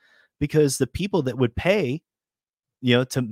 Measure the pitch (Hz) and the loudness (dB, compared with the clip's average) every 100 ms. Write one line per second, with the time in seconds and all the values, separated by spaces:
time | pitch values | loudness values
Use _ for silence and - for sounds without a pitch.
0 | _ _ _ - 147 156 143 - 127 - | _ _ _ -8 -2 2 2 0 -4 -4
1 | 202 180 127 120 120 - 175 208 127 151 | -4 -2 -2 0 -2 0 0 0 -2 -6
2 | _ _ _ _ _ _ _ _ 123 120 | _ _ _ _ _ _ _ _ 2 4
3 | 127 131 117 | 2 -2 -4